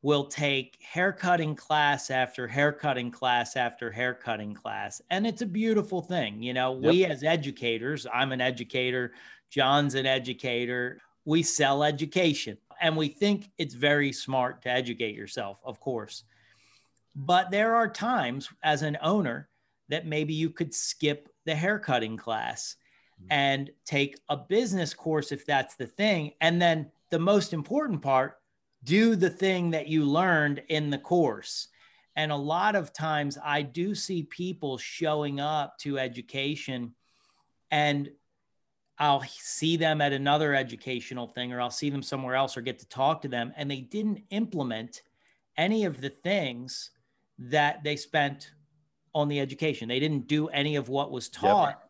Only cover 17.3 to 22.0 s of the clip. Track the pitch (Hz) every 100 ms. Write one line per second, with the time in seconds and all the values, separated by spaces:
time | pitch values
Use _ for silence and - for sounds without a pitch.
17.3 | 180 185 196 220 233 226 220 220 247 127
18.3 | 131 139 - 156 151 151 147 156 208 160
19.3 | 127 147 _ _ _ _ 151 170 151 151
20.3 | 156 160 160 160 - - - 147 147 -
21.3 | _ - 156 175 208 208 127